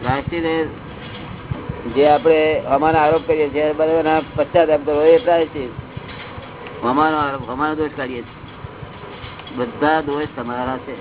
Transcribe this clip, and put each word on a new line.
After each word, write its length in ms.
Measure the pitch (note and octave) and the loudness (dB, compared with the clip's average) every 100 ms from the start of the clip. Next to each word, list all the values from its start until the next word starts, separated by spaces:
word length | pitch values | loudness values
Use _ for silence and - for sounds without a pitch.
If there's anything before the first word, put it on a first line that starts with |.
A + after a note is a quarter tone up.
| A#2+ | 0
પ્રાયશ્ચિત 380 | C3+ C#3 E3+ E3 | -2 -2 -2 0
એ 200 | D#3+ D#3 - - - - - - - - - - - A#2+ A#2+ | 0 -2 -6 -14 -14 -14 -14 -12 -14 -10 -10 -10 -10 -4 4
જે 120 | D3 | 6
આપણે 560 | D3 D#3 D#3 D#3 D3+ B2 | 6 6 6 4 0 0
હમાનો 300 | C#3 D#3 D#3+ | 2 4 4
આરોપ 300 | D3+ D#3+ D#3 | 4 2 2
કરીએ 220 | D#3 D3 | 0 2
છીએ, 240 | C#3 D3+ | 2 0
બરાબર, 200 | D3+ D#3+ | 2 2
એના 280 | E3 D#3 D#3 C#3+ C#3+ | 2 4 2 0 -2
પશ્ચાતાપ 500 | D3 F3 D#3+ D3+ C#3+ | 2 4 4 4 2
કરવો 160 | D3 | 4
એ 180 | D#3 E3 | 8 8
પ્રાયશ્ચિત. 520 | D#3+ E3+ D#3+ D3+ B2 A2+ - - - - - - - - - - A#2 | 6 2 2 -4 -8 -10 -12 -14 -12 -14 -14 -14 -16 -16 -14 -6 0
હમાનો 320 | C3+ D#3 D#3 | 2 2 2
આરોપ, 320 | C#3+ C3+ A#2 | -2 -4 -8
હમાનો 260 | B2+ D3+ D#3 | -4 -2 -2
દોષ 140 | D3+ C#3+ | -4 -4
કાઢીએ 240 | C3 B2 | -6 -6
છીએ. 1400 | A#2 - - - - - - - - - - - - B2+ | -10 -16 -18 -16 -16 -14 -16 -16 -16 -14 -16 -16 -12 -6
બધા 440 | B2 A2 D3 D#3 | -6 0 2 2
દોષ 260 | C#3+ C#3+ D3+ - | 0 -4 -4 -6
તમારા 420 | A#2+ B2 B2+ C3 | -6 -4 -4 -6
છે. 160 | B2+ A#2+ | -8 -14